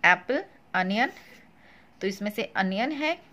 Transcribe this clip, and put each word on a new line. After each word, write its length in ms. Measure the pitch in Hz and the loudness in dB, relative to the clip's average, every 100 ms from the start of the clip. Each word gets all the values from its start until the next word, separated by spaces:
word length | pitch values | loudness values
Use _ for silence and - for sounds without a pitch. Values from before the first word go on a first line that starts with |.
| 170 | 6
एप्पल, 380 | 180 - 277 - - - | 4 2 -4 -4 -18 -6
अनियन, 380 | 185 185 208 285 - - - - - - - - - | -2 0 0 0 -4 -20 -20 -20 -20 -20 -20 -20 -6
तो 60 | 185 | -6
इसमें 240 | 196 208 | -4 -6
से 200 | 208 - - | -6 -6 -2
अनियन 360 | 190 190 254 | 0 0 -2
है 220 | 294 302 349 - | -2 -2 -4 -10